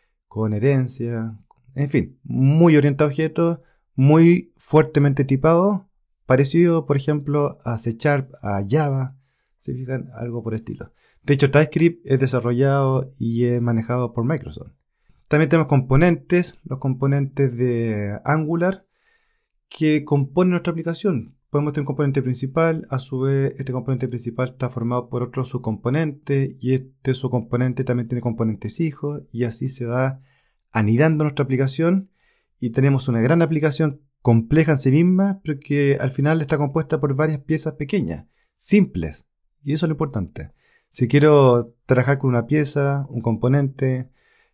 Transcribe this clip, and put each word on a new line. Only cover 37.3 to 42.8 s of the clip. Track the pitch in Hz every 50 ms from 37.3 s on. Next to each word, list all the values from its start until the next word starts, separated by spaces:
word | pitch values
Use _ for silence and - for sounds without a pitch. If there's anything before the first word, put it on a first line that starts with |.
| 156 139
piezas | - - 156 156 - 160 139
pequeñas, | - 147 135 - 202 135 85 85 80 - _ _ _ _ _ _
simples, | - - - - 208 190 - - 92 80 78 78 - _ _ _ _ _ _ _ _ -
y | 143 147
eso | 156 175
es | 160
lo | 156
importante. | 143 160 143 131 110 92 82 - - - - - _ _ _ _ _ _ _
Si | - - 127 120
quiero | - 143 143 151 151 143 139 131 123 120 117 - - _ _
trabajar | - 131 127 120 131 143 135
con | 143 131
una | 123 117 113
pieza, | 113 143 151 151 143 - 147